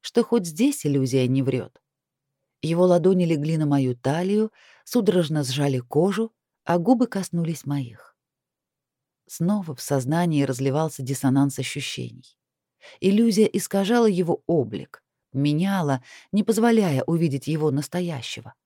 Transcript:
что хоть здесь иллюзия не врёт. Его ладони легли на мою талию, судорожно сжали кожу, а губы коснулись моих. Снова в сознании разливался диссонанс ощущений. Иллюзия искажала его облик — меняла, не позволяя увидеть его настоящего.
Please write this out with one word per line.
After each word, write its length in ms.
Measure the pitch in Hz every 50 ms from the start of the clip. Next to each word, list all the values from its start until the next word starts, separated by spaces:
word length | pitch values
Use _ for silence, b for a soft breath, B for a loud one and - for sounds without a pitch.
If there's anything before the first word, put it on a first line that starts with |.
что 240 | _ - _ 233 233
хоть 220 | - - - 180
здесь 380 | 170 151 156 226 285 277 - -
иллюзия 420 | 151 139 139 135 127 120 135 127 123
не 140 | 131 135 135
врёт. 380 | 127 135 127 104 - _ _ _ _ _ _ _ _ _ _ _ _ _ _ _ _ _ _
Его 240 | - 156 165 170 180
ладони 400 | 185 180 175 151 180 196 180 180
легли 320 | 165 165 151 143 151 165
на 100 | 156 156
мою 300 | 147 143 139 135 127 123
талию, 560 | 123 _ 131 143 165 180 185 202 208 220 214 b b b b b b b
судорожно 600 | - - 247 214 185 185 180 170 143 156 156 147
сжали 340 | 127 127 139 147 143 135 127
кожу, 540 | 120 _ - 147 165 196 196 190 226 226 _ _ _ _ _ _ _
а 140 | - 170 175
губы 280 | 170 196 262 233 247
коснулись 580 | 240 - 196 185 - - 170 170 160 165 139 -
моих. 520 | 139 143 143 135 120 110 - - - _ _ _ _ _ _ _ _ _ _ _ _ _ _ _ _ _ _ _ _ _ _ _ _
Снова 480 | - - 165 175 208 202 190 160 143
в 40 | -
сознании 640 | - - 147 135 120 127 151 170 180 175 160 147 139
разливался 600 | 131 135 120 135 139 131 147 160 160 - - 135
диссонанс 560 | 123 139 131 - 135 127 139 139 139 135 -
ощущений. 760 | 131 - - 147 131 - - - 123 - 113 123 - _ _ _ _ _ _ _ _ _ _ B B B B B
Иллюзия 460 | - 185 196 208 233 233 208 190 220
искажала 600 | - - 208 - - - 196 196 185 233 240 233
его 360 | 220 196 175 185 165 175 - _
облик — 560 | - 170 160 127 110 104 - - - - - _ _ _ _ _ _ _
меняла, 680 | 131 143 147 147 151 175 196 196 196 165 147 135 127 B B B B B B B
не 100 | 202 214
позволяя 600 | - 226 220 220 240 233 220 208 175 143 131 -
увидеть 420 | - 165 170 170 165 135 139 -
его 240 | - 156 160 151 156
настоящего. 840 | 131 143 143 - - 180 180 175 160 131 117 - - - 117 123 - _ _